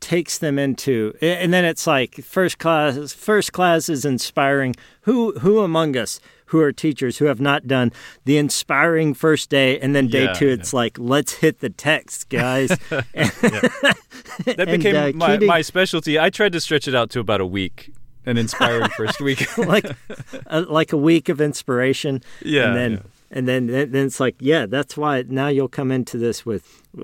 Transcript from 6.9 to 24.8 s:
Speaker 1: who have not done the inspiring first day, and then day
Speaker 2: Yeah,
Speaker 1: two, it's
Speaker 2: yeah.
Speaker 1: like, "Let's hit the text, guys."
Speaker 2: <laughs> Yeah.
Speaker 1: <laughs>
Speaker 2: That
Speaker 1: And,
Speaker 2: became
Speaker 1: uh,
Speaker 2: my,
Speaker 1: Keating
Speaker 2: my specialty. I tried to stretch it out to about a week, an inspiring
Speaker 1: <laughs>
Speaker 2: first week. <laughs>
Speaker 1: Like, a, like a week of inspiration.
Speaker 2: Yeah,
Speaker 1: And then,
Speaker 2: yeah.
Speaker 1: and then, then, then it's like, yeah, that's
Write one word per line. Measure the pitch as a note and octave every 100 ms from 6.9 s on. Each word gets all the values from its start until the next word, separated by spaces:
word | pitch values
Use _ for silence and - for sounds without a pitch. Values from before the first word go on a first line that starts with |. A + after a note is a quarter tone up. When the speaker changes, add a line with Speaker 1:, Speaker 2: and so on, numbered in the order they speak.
| C3 B2 -
Speaker 1:
who | D3
have | A#2
not | C#3+ D3+ B2+
done | C3 A#2+ - - -
the | C3 D3
inspiring | D3 - - C#3 E3 D#3+ D#3
first | C3 D#3+ D3+ -
day, | C#3 C3 C#3+
and | C3+
then | C#3 B2+
day | C3
Speaker 2:
Yeah, | C3
Speaker 1:
two, | - C#3
it's | A#2+ -
Speaker 2:
yeah. | B2+
Speaker 1:
like, | A2+ -
"Let's | A#2+ C#3+ -
hit | - D#3+ -
the | B2
text, | - C#3+ D#3 - - -
guys." | A#2+ B2 C3 C3 F#3
Speaker 2:
<laughs> | -
Yeah. | C#3+ -
Speaker 1:
<laughs> | - D#3+ - A#3 G#3 A#3+ - C#4 - _ C4 - -
Speaker 2:
That | A#3+ E3+ F3+
Speaker 1:
And, | F3
Speaker 2:
became | G3 D3+
Speaker 1:
uh, | C#3+
Speaker 2:
my, | D#3+ E3
Speaker 1:
Keating | G3+ G#3
Speaker 2:
my | E3
specialty. | D3+ F#3 F#3+ E3 D#3 D3+
I | F3
tried | - G#3
to | E3+
stretch | - D3 C#3
it |
out | B2+ A2+
to | B2
about | G#2+ G2+
a | F2+
week, | G2 F#2 - - - - -
an | B2+ A#2
inspiring | A#2 - B2 A#2 A2
Speaker 1:
<laughs> | -
Speaker 2:
first | G#2+ -
week. | C#3 B2+ C3
<laughs> | -
Speaker 1:
Like, | F3+ G3+ D#3 B2+ - - - - -
a, | D#3
like | F3 D#3 D#3+
a | D3+
week | D#3 E3 F3+
of | D3
inspiration. | D3+ - - B2 C3 C3 D3 C3 - -
Speaker 2:
Yeah, | - C#3+ A#2
Speaker 1:
And | A#2+
then, | A#2+
Speaker 2:
yeah. | G2 - _ -
Speaker 1:
and | C3+ B2+
then, | B2+ A#2+
then, | C3 C#3
then | C3+ C#3
it's | -
like, | B2+ -
yeah, | C3 D#3+ G2+
that's | C3